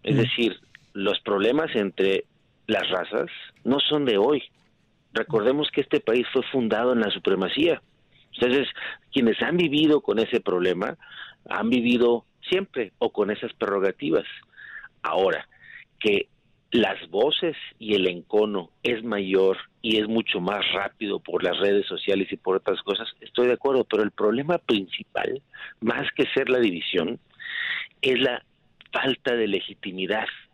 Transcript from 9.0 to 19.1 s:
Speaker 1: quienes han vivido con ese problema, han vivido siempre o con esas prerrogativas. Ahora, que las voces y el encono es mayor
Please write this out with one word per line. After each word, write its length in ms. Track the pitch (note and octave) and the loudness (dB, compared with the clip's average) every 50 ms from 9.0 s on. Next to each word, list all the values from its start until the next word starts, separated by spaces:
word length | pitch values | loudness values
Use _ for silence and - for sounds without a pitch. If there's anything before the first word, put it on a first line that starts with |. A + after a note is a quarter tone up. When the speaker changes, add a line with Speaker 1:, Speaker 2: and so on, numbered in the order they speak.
| _ _ | _ _
Speaker 1:
quienes 280 | - C3+ A#2+ A2+ G2+ - | -2 2 2 2 2 2
han 140 | - - D#3+ | 0 0 2
vivido 440 | F3 F3 D3+ C#3 D3+ D#3 D#3 D3+ C#3+ | 2 2 2 2 4 4 6 4 4
con 180 | - - G2+ A2 | 2 0 0 0
ese 220 | A2+ - - A2+ | 0 2 0 -2
problema, 560 | - - F2+ F2+ F2+ F#2 F2+ F2+ G2 B2 - _ - - - - - - - _ _ - | 0 0 0 2 2 2 0 0 -2 -6 -6 _ -16 -20 -20 -18 -20 -20 -20 _ _ -8
han 220 | - F#2+ G#2+ A2+ | -6 -4 0 0
vivido 540 | A#2+ B2+ A#2 A#2+ B2 A#2 A#2+ A#2+ A#2+ A#2 _ _ _ _ - - | 2 2 2 2 4 4 4 4 4 2 _ _ _ _ -4 -2
siempre 420 | F3+ F#3 G3 _ - C3+ A2+ F#2 _ _ | -2 -2 -2 _ -6 -6 -6 -6 _ _
o 120 | B3 A3 | -4 -2
con 180 | _ - G#3 F#3+ | _ 0 0 0
esas 220 | G#3 - - A#2 - | 0 -4 -6 -12 -8
prerrogativas. 680 | _ A2+ G2+ G2 G2+ F#2+ F#2+ F#2 _ - D3+ D#3+ - - - - - - _ _ - - - - - - - _ _ | _ -4 -2 0 2 0 0 -2 _ -4 0 0 0 0 -2 -16 -20 -20 _ _ -20 -20 -18 -18 -18 -20 -20 _ _
Ahora, 460 | _ - D#2 F2 F#2+ F#2+ E2 - - _ _ _ - - - - - _ _ _ | _ -2 0 2 2 2 0 -2 -6 _ _ _ -20 -20 -20 -20 -20 _ _ _
que 300 | - G#2+ G2+ G2 - _ _ _ _ _ _ _ _ _ | 0 0 0 0 -2 _ _ _ _ _ _ _ _ _
las 380 | - A#2+ G#2+ F#2+ G2 - - E2 | 2 2 2 2 0 -6 -10 -4
voces 480 | E2 G2 A#2 D3 D3+ - - E3+ C#3+ - - - - _ | 0 2 2 2 2 0 -2 -2 -4 -4 -12 -18 -18 _
y 160 | A2+ G#2+ G#2 | -2 0 2
el 120 | G2 F2+ F#2 | 2 2 0
encono 600 | F2+ F2 - _ - G#2+ G#2+ G#2+ G#2 G2 E2+ - _ _ | -2 -4 -8 _ 2 2 2 4 0 -4 -6 -6 _ _
es 200 | _ A#2+ A#2+ A2 | _ -2 -2 -2
mayor 540 | A2 A#2+ | -2 -4